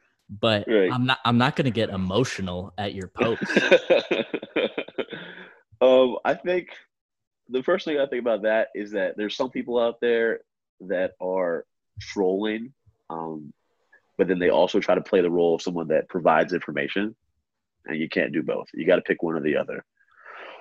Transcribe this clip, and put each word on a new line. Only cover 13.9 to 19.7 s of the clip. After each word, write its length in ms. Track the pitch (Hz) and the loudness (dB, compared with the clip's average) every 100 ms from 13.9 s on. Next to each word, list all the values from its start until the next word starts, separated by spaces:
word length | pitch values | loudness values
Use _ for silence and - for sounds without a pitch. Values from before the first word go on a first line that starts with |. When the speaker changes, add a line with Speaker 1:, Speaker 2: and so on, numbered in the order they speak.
| _ _ - | _ _ -2
Speaker 2:
but 100 | 92 | 0
then 100 | 90 | 2
they 120 | 87 | 2
also 280 | 78 90 104 | 4 4 2
try 160 | - | 2
to 60 | 90 | 0
play 220 | - 98 | 2 2
the 80 | 87 | 4
role 240 | 87 85 | 2 2
of 80 | 80 | 2
someone 260 | - 85 80 | -2 -4 0
that 200 | 78 - | 0 0
provides 420 | 92 82 80 78 | 0 4 4 2
information, 640 | 85 - 73 71 98 107 117 _ _ _ _ _ _ - | -2 -4 -4 -4 -2 -4 -6 _ _ _ _ _ _ -8
and 120 | 78 | -6
you 100 | 80 | -2
can't 220 | 92 73 | -2 -2
do 100 | 78 | -2
both. 260 | 69 - - | -4 -6 -6
You 120 | - 80 | -4 2
gotta 140 | 87 | 2
pick 200 | - 92 | 2 -2
one 140 | 82 80 | -2 -2
or 40 | |
the 160 | 73 69 | 0 -2
other. 260 | - | -2